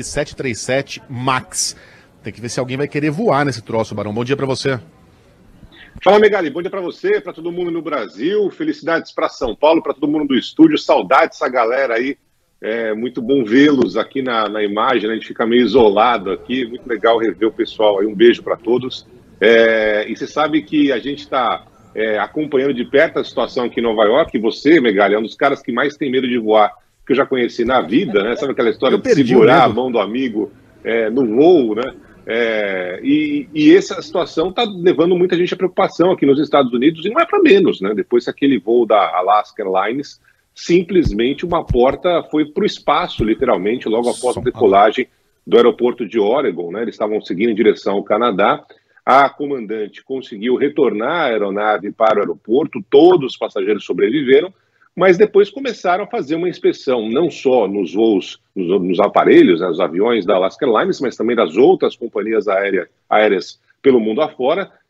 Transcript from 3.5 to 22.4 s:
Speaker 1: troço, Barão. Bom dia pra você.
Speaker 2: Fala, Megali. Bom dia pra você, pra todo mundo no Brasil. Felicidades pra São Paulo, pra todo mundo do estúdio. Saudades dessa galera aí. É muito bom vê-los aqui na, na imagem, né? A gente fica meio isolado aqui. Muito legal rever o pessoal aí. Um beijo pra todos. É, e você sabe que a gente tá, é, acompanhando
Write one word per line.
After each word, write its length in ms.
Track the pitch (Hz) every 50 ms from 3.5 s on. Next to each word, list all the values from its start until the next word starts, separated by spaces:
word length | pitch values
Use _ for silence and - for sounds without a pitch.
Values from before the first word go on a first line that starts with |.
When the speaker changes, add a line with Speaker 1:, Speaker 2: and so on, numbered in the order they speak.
| 117 110 -
Speaker 1:
troço, 320 | - 113 113 110 - 113
Barão. 180 | 104 101 107 104
Bom 100 | 117 123
dia 120 | 123 139
pra 80 | 135 139
você. 340 | 131 131 - - 139 135 117 - - _ _ _ _ _ _ _ _ _ _ _ _ - - - - _ - - - - - -
Speaker 2:
Fala, 160 | 180 202 214
Megali. 320 | 220 208 208 196 175 147
Bom 100 | - 170
dia 100 | 175 185
pra 120 | 196 196 180
você, 360 | 170 - - - 190 208 202
pra 140 | - 175 156
todo 180 | 156 160 175
mundo 200 | 175 180 180 175
no 100 | 165 170
Brasil. 680 | 156 160 147 131 107 90 92 95 127 175 208 214 208 175
Felicidades 600 | - - 160 156 147 - - 160 165 160 - -
pra 200 | - - 160 -
São 260 | - - 143 117 101
Paulo, 260 | - 143 151 165 160 -
pra 120 | 151 127
todo 120 | - 151
mundo 220 | 147 151 156 147 139
do 80 | 135
estúdio. 400 | 120 - - - - 156 160 151
Saudades 640 | 143 - - 156 131 101 90 131 147 165 156 - -
dessa 100 | 156 135
galera 440 | 123 127 113 110 123 135 139 120 113
aí. 240 | 113 127 139 131 - _ _ _ _ _ _ _ _
É 320 | - 107 110 117 113 110 107
muito 300 | 107 117 127 127 - 117
bom 200 | 113 139 143 120
vê-los 540 | 104 113 135 143 151 143 127 120 101 87
aqui 240 | 110 101 - - 135
na, 300 | 127 127 117 113 107 101
na 120 | 104 107 104
imagem, 460 | 101 101 107 113 131 127 113 98 107
né? 60 | 113
A 20 |
gente 120 | 107 - -
fica 180 | - - 120
meio 180 | 113 117 123 123
isolado 680 | 104 104 131 117 107 98 104 113 123 120 107 92 95
aqui. 360 | 92 85 - - 123 131 127
Muito 200 | 113 120 127 -
legal 300 | - 117 101 104 117 117
rever 320 | 113 113 107 87 - 110 110
o 40 | -
pessoal 480 | - 107 - - - 110 104 104 95
aí. 60 | 101
Um 80 | 107 107
beijo 280 | 95 117 120 107 - -
pra 120 | 107 90
todos. 520 | - - 110 120 123 127 131 - - - _ - - _ _ _ -
É, 680 | 95 110 117 113 113 113 113 110 107 107 104 107 110 113
e 80 | 110
você 100 | - 143 113
sabe 340 | - 147 151 151 151 156 147
que 300 | - 160 151 143 139 127
a 60 | 110
gente 300 | - 139 143 - - -
tá, 380 | 151 135 120 107 90 - - _ _ _ _ _ -
é, 240 | - 110 110 107 104
acompanhando 540 | 101 - - 151